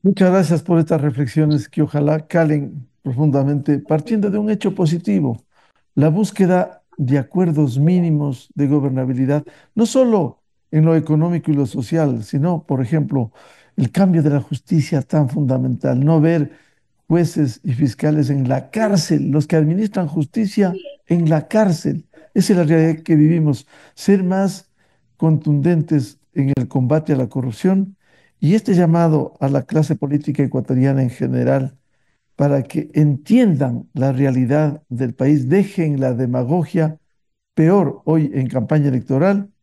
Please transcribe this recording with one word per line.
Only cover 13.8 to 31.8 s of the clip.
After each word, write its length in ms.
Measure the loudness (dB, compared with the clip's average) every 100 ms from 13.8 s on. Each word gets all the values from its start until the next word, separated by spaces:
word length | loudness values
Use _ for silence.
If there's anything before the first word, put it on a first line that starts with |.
| -2
cambio 300 | 2 2 2
de 60 | 2
la 120 | 0
justicia 600 | -4 -10 _ -2 0 -4
tan 280 | -2 -2 0
fundamental, 720 | -2 -2 0 -2 -2 -2 0
no 180 | 2 2
ver 300 | 2 0 -2 -8 _ _ _ _ _
jueces 520 | 0 0 -2 -4 -4
y 100 | -6
fiscales 560 | -2 -2 -2 -2 0 0
en 180 | -2 -2
la 220 | -4 -4
cárcel, 640 | -4 0 0 0 -2 0
los 160 | -2 0
que 80 | 0
administran 520 | 2 0 -2 -4 -4
justicia 680 | -4 -4 -4 -4 0 -2 -2 -14 -20 _
en 220 | 0 2
la 180 | 0 0
cárcel. 580 | 0 2 0 -4 -6 -10 -20 -4
Esa 200 | -2 2
es 60 | 2
la 60 | 4
realidad 380 | 4 2 0
que 120 | 0 4
vivimos, 520 | 4 4 0 -2 _ -20 -20 -6
ser 280 | 2 2
más 460 | 2 0 -2 -4 _ _ _ _ _ _
contundentes 1000 | 0 0 0 0 2 0 0 -2 -2 _ _
en 200 | -4 -2 -2
el 120 | -2
combate 460 | -2 0 0 0
a 20 | -2
la 120 | -2
corrupción 680 | -4 -8 -2 0 0 -2 -10 _ _ _ _
y 140 | 0
este 200 | 0 2
llamado 600 | 2 4 4 2 2 -2 -4
a 100 | -2
la 140 | -2
clase 320 | -2 -2 0 -2
política 480 | -2 -2 -2 -2
ecuatoriana 580 | -2 -2 -2 0 2 2
en 80 | -2
general 680 | -4 -4 0 0 0 -2 _